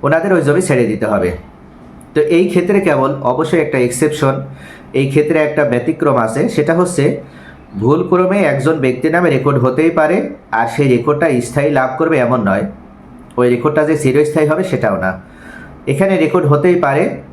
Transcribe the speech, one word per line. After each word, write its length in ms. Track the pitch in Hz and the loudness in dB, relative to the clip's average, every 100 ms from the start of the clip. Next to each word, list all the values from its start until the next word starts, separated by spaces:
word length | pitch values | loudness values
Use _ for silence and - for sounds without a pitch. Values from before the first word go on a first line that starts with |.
ওনাদের 280 | 139 160 190 | 2 0 2
ওই 80 | 185 | 0
জমি 200 | 135 147 | 2 0
ছেড়ে 240 | 185 131 117 | 0 0 0
দিতে 200 | 101 107 | -2 -2
হবে। 240 | 101 87 87 - - - - - - - | 0 -2 -4 -12 -20 -20 -20 -20 -20 -6
তো 60 | 151 | -2
এই 240 | 151 170 190 | 2 2 2
ক্ষেত্রে 280 | 180 175 202 | 0 2 0
কেবল 320 | 190 139 135 139 | 2 2 0 -2
অবশ্যই 380 | 123 127 156 170 | -2 -2 0 0
একটা 160 | 147 135 | 0 0
এক্সেপশন, 560 | 123 - 156 147 135 135 - - - - - | 0 0 -2 0 -2 -2 -8 -16 -20 -20 -6
এই 140 | 131 139 | -2 0
ক্ষেত্রে 300 | 139 151 160 | 0 0 0
একটা 240 | 151 - 131 | 0 0 0
ব্যতিক্রম 460 | 120 120 160 151 127 | 0 -2 -2 0 0
আছে, 240 | 110 - - | 0 -2 -2
সেটা 240 | - 147 | 0 0
হচ্ছে 300 | 165 180 - 139 - - - - - - 98 | 0 0 0 0 -2 -10 -20 -20 -20 -14 -4
ভুলক্রমে 600 | 110 156 175 180 185 202 165 | 0 0 2 0 2 2 0
একজন 240 | 135 143 160 | 0 0 0
ব্যক্তির 320 | 131 123 160 | 0 0 0
নামে 180 | 165 175 | 2 2
রেকর্ড 280 | 135 135 139 | 2 0 2
হতেই 320 | 127 131 160 | 0 2 0
পারে 260 | 165 151 190 285 - - | 2 2 0 -2 -10 -6
আর 160 | 113 117 | -2 -2
সেই 200 | - 139 | 0 2
রেকর্ডটা 400 | 120 123 143 165 127 | 2 2 0 0 0
স্থায়ী 280 | 120 - 143 | -2 -2 0
লাভ 180 | 139 131 - | 0 -2 -2
করবে 180 | 160 151 | 0 0
এমন 220 | 120 123 101 | 0 0 0
নয়, 160 | 98 - - - - - - - - | -2 -4 -10 -20 -20 -20 -20 -12 0
ওই 100 | 123 | 2
রেকর্ডটা 340 | 120 151 147 151 | 2 0 0 0
যে 100 | 151 | 0
চিরস্থায়ী 500 | 139 131 151 156 151 | 2 2 2 2 0
হবে 160 | 160 | 0
সেটাও 340 | 185 - 110 95 | -2 -2 -2 -2
না। 140 | 92 92 - - - - - - - | -4 -6 -12 -20 -20 -20 -20 -14 -6
এখানে 260 | 139 196 185 | -2 0 0
রেকর্ড 280 | 156 180 147 | 0 0 2
হতেই 320 | 143 180 175 143 | 2 2 2 2
পারে 180 | 143 185 - - | 0 -2 -4 -14